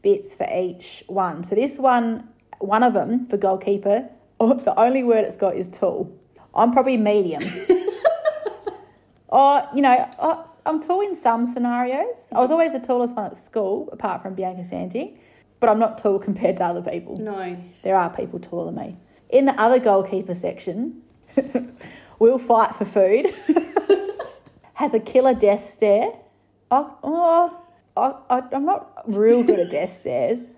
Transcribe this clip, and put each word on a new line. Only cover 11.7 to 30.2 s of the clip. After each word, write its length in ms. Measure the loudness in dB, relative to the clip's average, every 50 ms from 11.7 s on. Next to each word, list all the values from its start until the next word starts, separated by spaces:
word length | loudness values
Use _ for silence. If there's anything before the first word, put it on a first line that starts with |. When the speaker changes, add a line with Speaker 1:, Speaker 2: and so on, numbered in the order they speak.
| 0 -2 -2 -2 -2 -2 -4 -4 -6 -12 -14 -4
Speaker 1:
I 60 | 0 0
was 60 | 2
Speaker 2:
Mm-hmm. 80 | 2
Speaker 1:
always 200 | 4 2 2 0 0
the 60 | -6
tallest 360 | -4 -2 0 0 0 -2 -4
one 80 | -8 -8
at 100 | -8 -10
school, 540 | -12 -14 -6 -4 -4 -2 -2 -4 -4 -6 -12
apart 300 | -12 -8 -6 -6 -6 -6
from 140 | -8 -10 -8
Bianca 280 | -6 -6 -8 -8 -10
Santi, 540 | -12 -10 -8 -8 -8 -6 -6 -8 -8 -8 -14 _ _ _ _ _ _ _ _ _
but 120 | 2 2
I'm 80 | 4 4
not 180 | 2 0 -2
tall 220 | -2 0 0 0 0
compared 400 | -2 -4 -4 -2 -2 -2 0 0
to 60 | -2
other 160 | -4 -4 -4
people. 340 | -6 -8 -8 -8 -10 -10 -12
Speaker 2:
No. 400 | -10 -10 -10 -10 -10 -10 -10 -10 -12 -16 -20 _ _
Speaker 1:
There 140 | -4 0 2
are 180 | 2 0 0 -4
people 240 | -8 -10 -8 -10 -12
taller 280 | -12 -10 -8 -8 -8 -8
than 40 | -8
me. 220 | -10 -10 -12 -14 -18 _ _ _ _ _ _
In 160 | 2 4 4
the 120 | 4 2 2
other 200 | 4 4 4 4
goalkeeper 560 | 4 4 4 4 2 0 -4 -6 -6 -6 -8
section, 680 | -6 -6 -8 -8 -6 -10 -8 -6 -6 -6 -8 -8 -14 -20 _ _ _ _ _ -2
<laughs> 60 | -2 -2 -2 -6 -6 -6 -6 -16 _ -20 -20 -20 -20 -20 -20 0 _
will 180 | 4 6 6
fight 380 | 4 2 2 4 4 4 2 0
for 100 | -6 -8
food, 480 | -2 2 2 4 4 4 2 2 -2 -4 -4 -2 2 2 2 0 0 -4 -4 2 2 2 2 2
<laughs> 680 | -8 -10 -10 -14 -14 -16 -20 _ -20 _ _ _ _ _
has 180 | -4 -4 0
a 80 | 0 -2
killer 320 | -2 2 4 4 6 6
death 340 | 4 4 4 4 4 2 -4
stare. 460 | -12 -2 0 4 4 4 4 4 0 -4 -8 -20 _ _ _ _ _ _ _ _ _
I, 200 | 0 0 0 -2 -12 -10
oh, 560 | -6 -4 0 2 2 4 4 4 2 2 -2 -12 -20 _ _ _ _ _ _
I, 180 | -2 -2 -2 -2 -6 -4 _
I, 140 | -2 -2 -2 -4
I'm 140 | -4 -2 0
not 360 | 0 -2 -2 -4 -14 -20 -12 -8
real 360 | -4 0 4 6 6 6 6 6
good 160 | 4 4 2
at 100 | 0 -2
death 220 | -2 -4 -4 -4 -8
stares. 460 | -10 -6 -4 -2 0